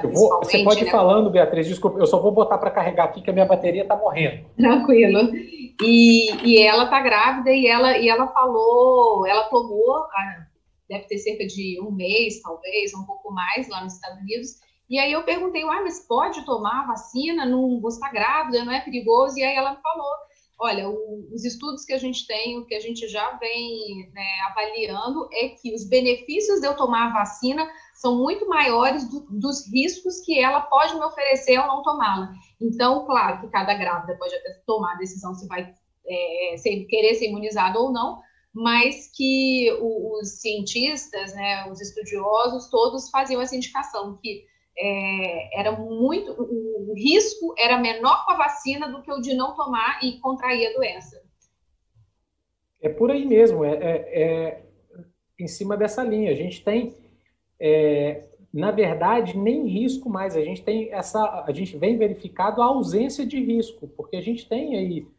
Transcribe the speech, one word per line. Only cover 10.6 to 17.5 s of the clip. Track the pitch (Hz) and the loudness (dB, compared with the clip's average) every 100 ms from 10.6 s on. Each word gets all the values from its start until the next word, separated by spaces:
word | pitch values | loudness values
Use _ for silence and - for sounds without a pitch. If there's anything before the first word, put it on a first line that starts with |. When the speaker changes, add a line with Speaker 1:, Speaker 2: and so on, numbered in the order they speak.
| _ _ - | _ _ -14
Speaker 2:
deve | 196 - | -14 -8
ter | 202 | -8
cerca | 214 214 190 | -6 -6 -8
de | 190 190 180 | -6 -8 -8
um | 208 | -8
mês, | 190 180 214 214 - | -6 -2 0 0 -4
talvez, | 170 165 185 208 196 | -12 -12 -6 -4 -4
um | 196 196 | -8 -12
pouco | 196 - | -12 -10
mais, | 185 180 226 247 | -6 -4 -4 -6
lá | 190 | -10
nos | 185 | -12
Estados | - 185 190 | -14 -18 -14
Unidos, | 196 233 262 - _ _ - | -10 -10 -10 -20 _ _ -6
e | 269 | -2
aí | 285 | -2
eu | 302 | -2
perguntei, | 330 349 370 339 | -2 -2 -4 -6
"Uai, | 311 359 | -4 -4
mas | 359 - - | -4 -8 -2
pode | 240 339 302 269 | 0 0 -4 -6
tomar | 226 208 254 | -4 -2 -4
a | 254 | -6
vacina? | 196 - 247 311 330 | -8 -8 -6 -4 -2
Não, | 254 | 0